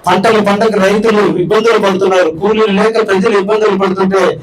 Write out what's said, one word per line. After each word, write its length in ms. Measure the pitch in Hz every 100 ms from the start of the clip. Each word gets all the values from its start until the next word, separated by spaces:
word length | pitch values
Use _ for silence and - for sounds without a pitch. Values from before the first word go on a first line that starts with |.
| -
పంటలు 340 | 185 226 214
పంటకు 380 | 202 202 220 208
రైతులు 580 | 190 208 220 208 185 160
ఇబ్బందులు 420 | 175 220 226 214
పడుతున్నారు, 500 | 196 185 190 185 160
కూలీలు 540 | 160 208 220 220 196
లేక 240 | 220 226 214
ప్రజలు 300 | 196 226 202
ఇబ్బందులు 400 | 190 214 214 190
పడుతుంటే 640 | 190 185 190 190 143 -